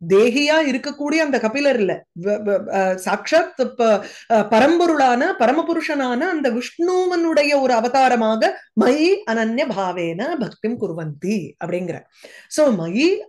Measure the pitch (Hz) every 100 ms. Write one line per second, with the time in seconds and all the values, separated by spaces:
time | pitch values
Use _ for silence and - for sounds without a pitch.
0 | 170 196 240 254 294 311 294 262 285 285
1 | 294 320 302 254 220 277 285 247 185 -
2 | - - 190 214 214 196 208 196 190 185
3 | 190 202 - 320 349 - 240 - 226 202
4 | - - - 226 208 220 277 339 349 302
5 | 262 240 330 381 233 302 330 330 320 285
6 | 254 240 349 320 262 226 240 - 349 370
7 | 370 349 330 302 294 285 262 233 240 269
8 | 262 240 220 220 339 370 - - 247 294
9 | 339 403 - 226 220 233 302 190 190 185
10 | 170 165 277 320 185 - 220 240 185 165
11 | 156 143 180 214 151 - 170 175 175 143
12 | - _ - - - - 302 196 165 208
13 | 330 415